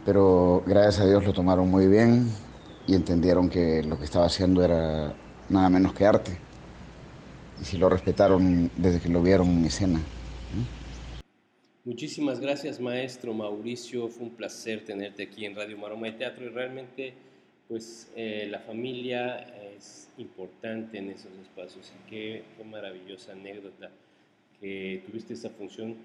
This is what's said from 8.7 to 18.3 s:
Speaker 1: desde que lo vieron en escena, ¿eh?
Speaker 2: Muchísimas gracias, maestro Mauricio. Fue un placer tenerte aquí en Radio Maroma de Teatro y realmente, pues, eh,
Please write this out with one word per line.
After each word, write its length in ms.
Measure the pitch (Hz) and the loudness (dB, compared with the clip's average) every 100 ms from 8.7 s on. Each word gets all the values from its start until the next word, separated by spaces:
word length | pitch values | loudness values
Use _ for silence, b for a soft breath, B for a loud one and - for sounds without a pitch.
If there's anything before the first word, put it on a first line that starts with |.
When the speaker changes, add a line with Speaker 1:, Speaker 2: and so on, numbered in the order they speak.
| - | 2
Speaker 1:
desde 240 | 92 87 | 2 2
que 80 | 85 | 2
lo 140 | 85 | 2
vieron 260 | 87 95 90 | 6 6 6
en 160 | 87 | 4
escena, 340 | 80 - 95 82 | 2 0 0 0
¿eh? 840 | 78 - - - - 104 123 - - - - - - _ _ _ _ _ | -2 -12 -14 -14 -10 -6 -6 -10 -16 -16 -16 -16 -18 _ _ _ _ _
Speaker 2:
Muchísimas 560 | 123 117 151 - 143 123 | -14 -12 -12 -6 -4 -4
gracias, 380 | 135 139 151 123 | -4 -6 -8 -8
maestro 540 | 123 123 127 - 120 | -6 -6 -6 -10 -8
Mauricio. 760 | 107 104 104 113 120 - 123 117 | -6 -6 -8 -10 -10 -10 -8 -8
Fue 160 | - | -10
un 60 | 117 | -16
placer 540 | 110 98 - 113 107 | -12 -14 -10 -10 -10
tenerte 380 | - 98 101 98 | -10 -10 -10 -10
aquí 240 | 95 110 104 | -14 -10 -12
en 100 | 101 | -10
Radio 220 | 104 104 | -12 -12
Maroma 300 | 104 110 113 | -12 -10 -10
de 40 | |
Teatro 320 | 113 123 127 | -8 -12 -10
y 40 | 123 | -14
realmente, 640 | 117 127 131 127 - 131 123 b b b _ _ | -10 -10 -12 -16 -14 -14 -16 b b b _ _
pues, 440 | 113 113 - - | -12 -12 -20 -20
eh, 320 | 113 113 | -12 -10